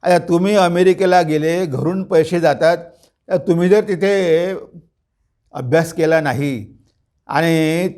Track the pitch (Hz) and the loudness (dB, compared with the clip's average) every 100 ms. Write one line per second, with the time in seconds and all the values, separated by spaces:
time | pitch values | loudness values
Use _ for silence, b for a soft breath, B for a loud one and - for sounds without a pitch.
0 | 165 180 175 170 190 208 180 175 185 180 | 2 0 2 0 2 2 2 2 2 2
1 | 190 180 160 156 156 170 185 131 139 185 | 2 2 2 0 -2 -2 -4 -4 -4 -4
2 | 190 190 - 175 160 135 160 170 - b | 0 0 2 0 0 2 0 0 -6 b
3 | b _ - 180 - 170 180 208 214 185 | b _ -6 -4 0 0 4 2 2 -2
4 | 196 196 180 160 180 185 - 170 _ _ | 0 0 2 0 0 -6 -12 -20 _ _
5 | _ _ _ _ _ 143 127 156 165 160 | _ _ _ _ _ -12 -2 0 0 -2
6 | 160 160 147 123 143 127 104 - _ _ | 0 0 0 -4 -4 -6 -12 -20 _ _
7 | _ _ - 147 165 160 156 165 180 | _ _ -6 -2 0 2 0 -2 -4